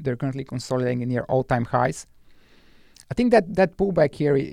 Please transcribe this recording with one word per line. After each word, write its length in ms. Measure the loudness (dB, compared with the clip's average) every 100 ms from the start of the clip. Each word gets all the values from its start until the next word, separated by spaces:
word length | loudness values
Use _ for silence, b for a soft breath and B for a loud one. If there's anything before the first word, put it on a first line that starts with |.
they're 140 | -6 -4
currently 280 | -4 -6
consolidating 560 | -8 -8 -4 -2 0 -2 -2
near 160 | -4
all-time 420 | 0 -2 0 -2 0
highs. 400 | 0 0 -4 -14 -20 b b b b b b b b b
I 60 | -2
think 160 | 4
that, 240 | 4 4 2
that 200 | 0 2
pullback 380 | 0 2 2
here, 220 | 2 2 2
i-, 40 | 0